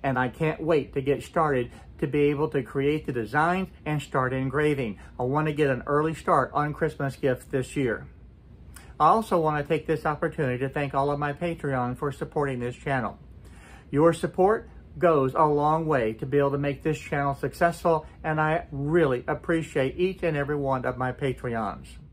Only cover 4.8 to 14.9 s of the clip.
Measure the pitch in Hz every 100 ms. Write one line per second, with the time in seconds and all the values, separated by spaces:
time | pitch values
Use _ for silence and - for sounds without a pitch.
4.8 | 117 95 - - 123 147 156 143 143 123
5.8 | - 143 156 160 - 156 127 - 147 147
6.8 | 160 - 139 135 139 127 - 139 127 143
7.8 | 127 104 - - - - - - - -
8.8 | - - 151 214 214 180 156 151 143 160
9.8 | 160 151 160 147 165 - 139 123 131 147
10.8 | 143 139 139 143 147 139 170 165 143 131
11.8 | 123 127 147 135 151 156 139 123 120 123
12.8 | - 135 107 - - - - - - -
13.8 | - 139 165 165 170 - 190 226 - -
14.8 | -